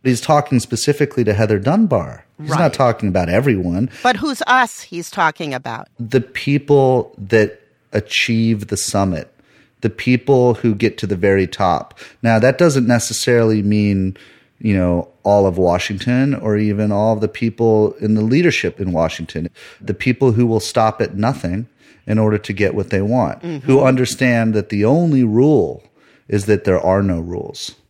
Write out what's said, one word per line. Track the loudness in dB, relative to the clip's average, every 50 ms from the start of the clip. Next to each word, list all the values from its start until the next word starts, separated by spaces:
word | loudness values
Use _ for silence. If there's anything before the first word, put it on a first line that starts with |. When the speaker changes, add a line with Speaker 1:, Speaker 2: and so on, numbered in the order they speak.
| 0
Speaker 1:
He's | 0 -2 0
talking | 0 2 2 2 2 2 0 -2
specifically | 0 -2 -6 -4 -2 -2 0 0 -2 -2 -2 -2 0
to | 0 2
Heather | 0 2 0 0 0
Dunbar. | 0 0 2 2 2 2 2 -2 -2 -4 -12 -20 _ _ _ -16
He's | -6 -4
Speaker 2:
Right. | 0 2
Speaker 1:
not | 2 0 2
talking | 2 2 2 2 0 -4
about | -2 0 0 0 2
everyone. | 0 0 2 2 0 0 -2 -4 -2 -2 -4 -4 -6 -2 -2
Speaker 2:
But | -2 0
who's | 0 -4 -6 -6 -6 -2
us | 0 2 2 2 0 -4 -18
he's | -18 -14 -12 -12 -12 -10
talking | -2 0 0 0 0 -4 -8 -8 -8
about? | -8 -8 -10 -10 -10 -14 _ _
Speaker 1:
The | -12 -8 0 0 0
people | 0 0 -12 -8 -2 0 -2 -2 2 2 4 4 4 4 2 0 -2 -4 -12
that | -18 -4 0 2 2 2 2 -2 _ _ _ _ _ _ _ -6
achieve | -6 -4 -2 -4 -4 -2 0 0 0 2 0 0 -2 -4
the | -8 -6
summit. | -6 -6 -4 -2 0 0 0 -2 -6 -8 _ _ _ _ _ _ _ _ _ _ _
The | -4 -4
people | -4 -2 0 0 0 0 2 2 2 4 4 2 2
who | 2 0 -2 0
get | 2 -2 -2 -2 -4
to | -6
the | -6 -4
very | 0 2 2 2 2 2
top. | -2 -2 -2 0 0 0 0 -4 -10 -20 -20 -20 -20 _ _
Now, | 0 2 4 4
that | 4 2 4
doesn't | 4 2 2 4 2 2
necessarily | 2 2 0 0 -4 -6 -4 0 2 2 4 4 2 2 2 0
mean, | 0 2 2 2 2 0 0 -2 -4 -6 -10 -20 -20 _ _ _ _ _ _
you | -2 0 0
know, | 2 2 0 0 -2 -4 -8 _ _ _
all | 2 4 4 4
of | 2 2
Washington | 2 2 2 2 0 -2 -6 -8 -6 -4 -2 0 0 0 0 -2
or | -4 -2 -2 -2
even | 0 0 -2 -2 -2 -2 -2
all | 0 0 0 0 0
of | 0
the | -2
people | -6 -4 -4 -4 -4 -2 0 2 2 4 4 2 0 -2 -4
in | -2 -2 0
the | 0
leadership | 0 0 2 2 2 2 0 0 -4 -6 -6 -6
in | -6 -4
Washington. | -2 -2 -2 -2 -4 -8 -14 -10 -10 -10 -10 -10 _ -16 -20 -20 -20 _
The | -8 -8 -8
people | -4 -2 -2 0 2 0 2 2
who | 2 0
will | 2 0 -2
stop | -2 -2 0 2 2 2 0 -2
at | -6 -6 -4
nothing | -2 -2 -2 -2 -4 -6 -6 -6 -6 -8 _ _ _ _ _ _ _ _
in | -2 0 0
order | 2 2 0
to | -2 -4 -8 -4
get | -2 -2 -2 0
what | -4 -4 -2
they | -2 -2
want, | -2 0 0 0 -2 -2 -4 -8
Speaker 2:
Mm-hmm. | -10 -10 -10 -6 0
Speaker 1:
who | 2 4 4 4
understand | 4 2 0 -2 -4 -2 -2 0 0 2 2 0 0 0
that | -2 -2 -2
the | -2 0 2
only | 2 2 2 2 2 2 2 2
rule | 2 2 2 4 4 4 2 2 0 -6 -12 _ _ _ _ _ _ _ _ _
is | -4 -4 -2 0
that | 0 0 0 2
there | 0 0 2
are | 2 2 2 2 2
no | 0 -2 -4
rules. | -4 -8 -8 -10 -10 -12 -14 -14 -16 -16 -16 _ _